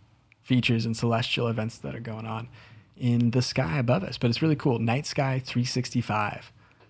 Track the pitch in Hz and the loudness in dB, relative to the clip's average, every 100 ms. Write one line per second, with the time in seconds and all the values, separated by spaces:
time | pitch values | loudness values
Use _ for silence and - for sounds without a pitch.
0 | _ _ _ _ - 127 117 113 113 113 | _ _ _ _ 0 2 4 2 0 0
1 | 117 117 120 - 120 110 113 - 139 117 | 0 0 0 0 0 -2 -4 -6 -10 -10
2 | 113 110 110 110 117 - - - - - | -10 -10 -8 -8 -10 -18 -20 -20 -20 -4
3 | 123 120 117 127 123 - 160 151 120 151 | 2 4 4 2 0 0 0 0 2 0
4 | - - 120 117 160 147 143 117 113 123 | 0 -2 0 2 2 2 2 2 2 0
5 | 156 - 135 131 131 120 123 127 123 127 | -2 -2 0 0 -2 -2 0 -2 -2 -2
6 | 113 107 104 - - - _ _ | 0 0 -2 -6 -14 -20 _ _